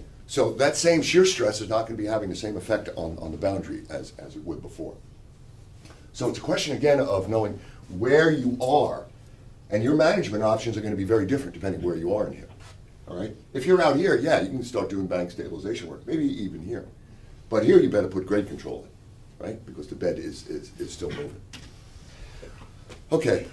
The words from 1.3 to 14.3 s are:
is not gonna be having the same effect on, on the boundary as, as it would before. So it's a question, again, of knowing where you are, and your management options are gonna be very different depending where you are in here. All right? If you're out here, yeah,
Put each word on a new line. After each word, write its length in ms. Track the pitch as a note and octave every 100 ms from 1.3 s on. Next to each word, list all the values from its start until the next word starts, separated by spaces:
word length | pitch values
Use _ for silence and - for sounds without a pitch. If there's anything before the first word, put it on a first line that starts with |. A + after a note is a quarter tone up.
| D3+ G#2+ G#2+
is 80 | G#2
not 160 | A2 A2+
gonna 120 | A2
be 80 | G#2
having 240 | A2 G2+
the 60 | E2+
same 200 | G#2+ F#2+
effect 320 | G2 G#2+ - -
on, 220 | E2 E2
on 120 | D#2+
the 60 | D#2
boundary 460 | F#2 E2+ D2+ - -
as, 240 | C#2+ - -
as 180 | - D#3
it 80 | D3+
would 160 | -
before. 340 | - - D3+ - - - - - - - - - - - -
So 160 | - B2
it's 80 | -
a 40 |
question, 340 | - F3 D#3 A#2+
again, 240 | D3 C#3
of 300 | A#2 G2 F#2+
knowing 300 | A2 G#2 G2+ - - -
where 420 | F2+ A#2 D3 E3
you 260 | C#3+ A#2+ B2
are, 440 | B2+ C#3+ - - - - - - - - -
and 140 | G#2
your 120 | B2 D#3
management 480 | D#3+ G3 C3 G#2
options 340 | - - A#2 G#2
are 40 |
gonna 140 | G#2+ G2+
be 80 |
very 220 | F#2+ A2 G2
different 280 | C3+ F2
depending 280 | E2+ G2 D#2+
where 140 | F2 E2
you 200 | E2+ G#2
are 100 | D#2
in 60 |
here. 140 | C2+ - - - - - - -
All 100 | F2
right? 180 | G#2+ - -
If 120 | C3+ F3
you're 160 | F3+
out 140 | D#3+ C#3
here, 200 | - -
yeah, 260 | D#3+